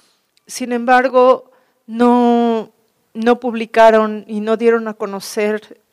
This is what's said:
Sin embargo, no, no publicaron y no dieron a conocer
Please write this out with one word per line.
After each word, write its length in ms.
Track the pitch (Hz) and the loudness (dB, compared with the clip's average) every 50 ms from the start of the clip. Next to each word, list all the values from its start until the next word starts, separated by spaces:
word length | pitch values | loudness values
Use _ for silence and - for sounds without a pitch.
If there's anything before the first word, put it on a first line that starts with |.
| _ _ _ _ _ _ _ _ _ - | _ _ _ _ _ _ _ _ _ -16
Sin 240 | - - 254 240 | -14 -10 -8 -6
embargo, 800 | 247 240 233 240 254 247 247 262 240 254 247 247 254 - - _ _ _ _ _ _ _ _ - | -6 -4 0 2 2 2 2 2 2 2 4 4 2 0 -2 _ _ _ _ _ _ _ _ -10
no, 840 | 220 226 240 240 240 247 240 240 240 233 233 233 226 226 208 - _ _ _ _ _ _ _ _ - | -2 0 2 2 4 4 2 2 2 2 0 0 -2 -4 -6 -10 _ _ _ _ _ _ _ _ -10
no 260 | 226 220 240 240 - | -4 0 0 0 0
publicaron 840 | - 247 220 226 233 226 - 226 226 226 220 220 220 214 214 214 - - | -2 -8 -8 -8 -8 -4 2 4 4 6 6 4 2 0 -4 -8 -12 -10
y 120 | 226 208 | -10 -8
no 160 | 214 220 220 208 | -4 -4 -2 0
dieron 300 | 233 233 226 233 226 220 | 0 0 0 0 -2 -6
a 60 | 214 | -10
conocer 880 | - 214 196 196 196 - - - 220 208 208 214 208 - - - _ _ _ | -8 -10 -8 -8 -10 -12 -10 -6 -4 -4 -2 -4 -6 -8 -14 -20 _ _ _